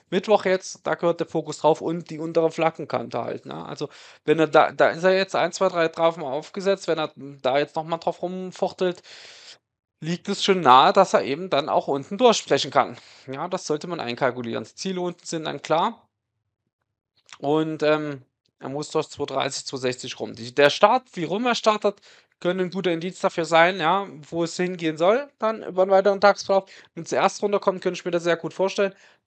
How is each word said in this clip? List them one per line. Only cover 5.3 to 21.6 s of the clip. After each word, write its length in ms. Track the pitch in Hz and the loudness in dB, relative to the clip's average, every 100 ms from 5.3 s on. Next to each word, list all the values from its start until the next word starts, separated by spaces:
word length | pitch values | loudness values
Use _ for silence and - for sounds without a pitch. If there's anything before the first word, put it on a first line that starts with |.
| 131 | 0
ein, 160 | 165 | -2
zwei, 160 | - 190 | 0 0
drei 200 | 180 165 | 0 -2
Trafen 340 | 165 165 160 | 2 0 0
aufgesetzt. 680 | 143 139 156 208 190 185 - | -4 -8 -8 -4 -2 -2 -2
Wenn 100 | 160 | -4
er 140 | 151 | -4
da 440 | - 135 139 127 139 | -8 -18 -6 0 0
jetzt 180 | 147 165 | 0 -4
nochmal 220 | 156 165 | -6 -4
drauf 240 | - - | -4 -4
rumfuchtelt, 800 | 180 185 185 - 185 - 185 175 - - - - - - _ _ _ _ | -6 -6 -10 -6 -6 -2 -2 -4 -12 -20 -20 -20 -20 -20 _ _ _ _
liegt 300 | 160 175 - | -6 -6 -4
es 120 | 202 | -2
schon 200 | - 185 | 0 4
nahe, 320 | 147 127 165 | 6 8 8
dass 180 | 196 190 | 6 4
er 120 | 202 | 2
eben 260 | 104 143 185 | 0 -6 -2
dann 180 | 143 147 | -2 0
auch 200 | 123 - | 0 0
unten 280 | 139 135 202 | -4 -4 2
durchbrechen 540 | 247 208 - 139 147 | 4 2 2 0 2
kann. 260 | 135 101 120 - - - | 0 0 -4 -18 -20 -14
Ja, 180 | 135 175 | -10 -8
das 180 | 185 - | -6 -4
sollte 220 | 151 175 | -6 -6
man 120 | 165 | -8
einkalkulieren. 640 | 120 120 135 123 117 117 | -6 -2 -2 -2 -6 -6
Die 100 | 113 | -8
Ziele 280 | - 190 185 | -10 -6 -4
unten 240 | 180 170 - | -6 -8 -10
sind 180 | 170 | -8
dann 160 | 156 143 | -8 -8
klar. 480 | - 156 202 226 _ _ _ _ _ _ _ _ _ _ _ _ _ - | -2 0 0 -4 _ _ _ _ _ _ _ _ _ _ _ _ _ -6
Und, 460 | 139 156 160 156 | 0 0 0 0
ähm, 400 | 151 151 151 139 - _ _ _ | 0 0 -2 -10 -16 _ _ _
er 100 | 135 | -10
muss 180 | 139 151 | -10 -4
durch 220 | 156 143 | -4 -4
zwei 160 | - 139 | -6 -6
dreißig, 400 | 135 135 135 - | -4 -4 -6 -10
zwei 100 | 135 | -6
sechzig 420 | 127 127 127 - | -4 -4 -10 -10
rum. 160 | 110 | -10
Die, 200 | 110 117 | -10 -4
der 160 | 127 143 | 4 4
Start, 320 | - 208 254 - | 6 4 4 -2
wie 120 | - | -10
rum 200 | 151 196 | -6 -2
er 100 | 247 | -2
startet, 460 | 226 | 0